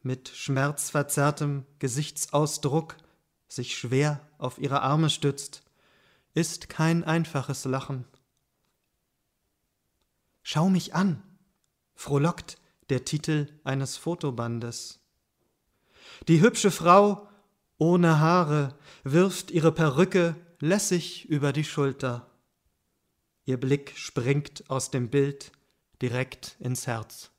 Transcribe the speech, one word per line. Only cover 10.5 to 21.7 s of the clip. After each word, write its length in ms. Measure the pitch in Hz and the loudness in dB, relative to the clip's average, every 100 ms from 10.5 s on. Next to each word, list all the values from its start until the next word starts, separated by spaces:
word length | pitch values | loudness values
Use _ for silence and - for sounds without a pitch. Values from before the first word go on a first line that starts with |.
| 151 180 | 0 2
mich 240 | 185 - | 2 0
an“, 280 | 160 196 151 - _ _ _ _ _ _ | 0 0 -2 -8 _ _ _ _ _ _
frohlockt 640 | - - 139 151 - - - _ _ - | -14 -2 0 2 -2 -10 -18 _ _ -4
der 160 | 127 | -4
Titel 440 | - 151 151 151 147 - | -2 -6 -2 -2 -2 -8
eines 340 | - 135 135 - | -6 -4 -4 -6
Fotobandes. 1040 | - 170 151 120 117 117 120 120 - - _ _ _ _ _ _ _ _ _ _ - - - | -6 -4 -4 -6 -6 -6 -8 -10 -14 -18 _ _ _ _ _ _ _ _ _ _ -20 -6 4
Die 120 | 165 | 6
hübsche 300 | 214 226 208 | 6 4 0
Frau 580 | - 165 190 208 202 - _ _ _ _ - | 2 8 8 8 2 -8 _ _ _ _ 0
ohne 420 | 160 175 175 156 | 4 6 6 6
Haare 560 | 156 180 156 151 139 135 - - | 6 4 4 0 -2 -6 -20 -14
wirft 460 | 135 151 190 180 - | 0 2 2 0 -4
ihre 220 | 170 156 | 2 2
Perücke 640 | 160 160 131 190 190 170 160 - - | 4 2 4 2 4 2 -2 -12 -6
lässig 680 | 147 202 - 180 - - - | 0 0 0 -2 -4 -10 -4
über 240 | 151 143 | -2 0
die 120 | 139 | 0
Schulter. 680 | 151 | -2